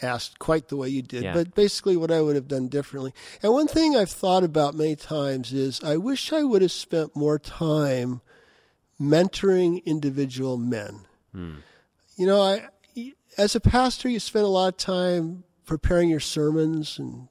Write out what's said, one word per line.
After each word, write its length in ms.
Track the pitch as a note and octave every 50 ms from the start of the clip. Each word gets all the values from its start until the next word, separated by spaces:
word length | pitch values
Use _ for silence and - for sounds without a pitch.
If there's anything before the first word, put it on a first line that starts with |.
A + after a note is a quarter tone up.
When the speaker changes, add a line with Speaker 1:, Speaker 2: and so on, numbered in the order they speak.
Speaker 1:
asked 360 | - B2 B2 A2+ - - - -
quite 300 | - - D#3+ D#3+ - -
the 80 | C#3+
way 140 | C#3+ C3 C3
you 120 | C#3 C3+
did, 220 | B2+ C3 - A#2+ A2+
Speaker 2:
Yeah. 100 | F#2+ F2+
Speaker 1:
but 220 | E3+ E3+ F3 -
basically 400 | - G#3 G3+ - - - G3+ F#3
what 160 | E3+ D#3+ E3
I 100 | E3 D#3+
would 140 | D#3 D3+ D3
have 140 | C#3+ B2+ C#3
done 180 | C#3 C3+ B2+ B2
differently. 460 | C3+ C#3+ C#3 - C#3 C#3 C3 C3+ - - - - - -
And 120 | - G#3 A#3
one 140 | C#4+ D4+ D4
thing 280 | - D#4+ D#4+ D#4 C#4+
I've 140 | B3 G3 E3+
thought 340 | - - - F#3+ F3+ F#3 F#3
about 320 | E3 D3 D#3 D3 C#3+ D3
many 220 | D#3 D#3 D#3+ D3+ C#3+
times 560 | - - D#3 D3+ C#3 C#3 C3+ C3 B2 A#2 C3
is 280 | C3+ C3+ C3+ B2 -
I 140 | - D#3 D3
wish 380 | E3 F#3+ B3+ C#4 B3 - - D#4
I 100 | D#4 D4
would 180 | C4+ A3+ F#3+
have 120 | F#3+ F3 -
spent 420 | - - - - E3 D#3 - -
more 240 | D3 D3 D3+ D3+ D3
time 800 | - - - - E3+ D#3 D3+ D#3 D3 C#3 C3 B2+ B2 B2+ B2 A#2+ - _ _ _ _ _ _ _ _ _ _ _ _ _ _ -
mentoring 840 | C#3 C#3+ D3+ E3 F#3 F#3+ - - - G3 F#3+ F#3 F3+ E3+ F3 F#3 -
individual 720 | F3 D#3 D#3 D3 C#3 C3+ C#3+ C#3 C3+ B2+ B2+ C3 C3 B2+ A#2+
men. 480 | A#2 B2 A#2+ A2 G#2 G2+ G2+ G2+ G2 _ _ _ _ _
Speaker 2:
Hmm. 200 | - F#2+ F2 E2 D#2 D2 D2 _ _ _ _ _ _ _ _ _ _ -
Speaker 1:
You 80 | F3+ F#3+
know, 140 | G3 G3+
I, 260 | G3 F#3+ G3 A3 A3 - - _ _ _ -
y-, 180 | A#3+ A#3 C4 C#4+ _ _ _ - -
as 180 | G3+ G#3 -
a 60 | A3+
pastor, 480 | - - - B3 B3+ B3+ - - - B3+
you 100 | A#3+ G#3
spend 260 | - - - A3 G#3
a 40 | G3+
lot 180 | F#3+ F#3 F#3 F#3
of 100 | F#3 -
time 680 | - - F#3 F3+ F3+ F3+ F3+ F3 D#3+ E3 F3+ F3+ - _ _ _ _
preparing 440 | - D#3+ D3+ - - F#3 F3 F3 E3+
your 100 | D#3+ D3
sermons 800 | - - - D#3+ D3+ D3+ D3+ D#3+ D#3 D#3 D#3+ D#3 D3+ - - -
and 300 | C#3 B2+ A#2+ A#2+ B2+ -